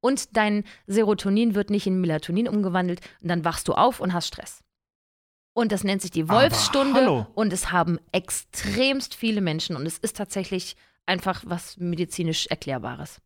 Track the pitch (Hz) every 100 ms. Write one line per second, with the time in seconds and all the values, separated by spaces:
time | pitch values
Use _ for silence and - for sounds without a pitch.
0 | 247 269 - 220 214 208 202 - - 202
1 | 214 208 202 202 233 202 202 202 - 185
2 | 180 156 - 175 240 214 190 180 180 180
3 | - - 170 175 165 160 - - 220 247
4 | 185 175 - - - - _ _ _ _
5 | _ _ _ _ _ - 226 202 196 196
6 | 185 160 160 208 285 - - 277 269 262
7 | 262 135 107 - 214 185 - 175 170 170
8 | _ 185 - - - - 202 202 262 269
9 | - - 226 214 180 160 - 160 151 -
10 | 220 - 208 - 185 185 - - _ _
11 | - 185 190 185 - 175 - - 175 170
12 | 170 - 165 160 - - - 131 110 131
13 | - -